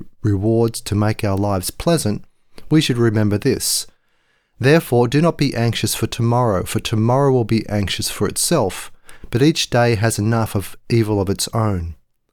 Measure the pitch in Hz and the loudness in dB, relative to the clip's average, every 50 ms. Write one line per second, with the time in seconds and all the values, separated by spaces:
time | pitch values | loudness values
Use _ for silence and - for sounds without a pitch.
0 | - - - _ - 107 104 95 98 110 113 117 117 113 110 - - - 107 104 | -6 -8 -12 _ -2 -2 0 0 0 2 2 2 2 0 -2 -4 -6 -2 0 0
1 | 104 107 107 - - 104 98 95 101 101 101 92 92 - - - - 170 170 151 | 0 0 0 -2 -2 -2 0 0 0 0 0 -2 -4 -6 -8 -4 -2 0 0 0
2 | - 107 101 - - - _ _ _ _ - - - - 151 160 156 - 131 120 | 0 -2 -4 -4 -8 -14 _ _ _ _ -18 -12 -4 2 2 2 2 2 2 2
3 | 120 117 107 110 107 104 101 101 - 139 107 - - - - - - - _ _ | 2 2 4 2 2 2 0 0 0 0 0 0 -2 -4 -4 -4 -6 -8 _ _
4 | _ _ _ _ _ _ _ _ _ _ _ - - 131 151 170 - - 127 120 | _ _ _ _ _ _ _ _ _ _ _ 0 2 4 4 4 4 2 2 2
5 | 120 120 127 147 165 165 - - 151 135 - - 117 117 107 - - 104 - - | 2 4 2 2 2 2 0 0 -2 -2 0 0 0 0 -2 -2 -2 -4 -2 -2
6 | - - - - 117 117 117 123 127 117 98 90 90 - - - - - - 110 | -4 -4 -2 -2 0 0 2 2 2 2 0 0 -2 -2 -4 -4 -4 -2 -2 0
7 | 110 117 127 135 143 139 131 127 117 104 113 110 - - 101 104 98 90 - - | 2 2 2 2 4 4 4 2 2 2 0 -2 0 -2 -2 -2 -2 -2 -4 -4
8 | 107 - - - 104 92 - - - - 175 151 113 90 - - - - - - | -6 -6 -4 -2 -2 -2 -2 -2 -2 0 0 0 0 -2 -4 -8 -14 -16 -18 -20
9 | - - - - - - - 117 135 160 165 - - - - 123 120 120 120 98 | -20 -20 -20 -18 -12 -4 0 2 2 2 2 0 -2 0 2 2 2 2 2 2
10 | 110 113 - - 104 110 117 117 110 - - 107 92 - - - _ - 120 117 | 0 0 0 0 0 0 0 0 0 -2 -2 -4 -4 -6 -12 -12 _ 0 2 2
11 | 110 104 107 101 95 90 98 - - - - 113 110 107 101 90 82 82 78 _ | 2 2 0 0 0 0 -2 -4 -4 -4 -2 -2 0 0 -2 -2 -4 -8 -12 _
12 | _ _ _ _ _ _ | _ _ _ _ _ _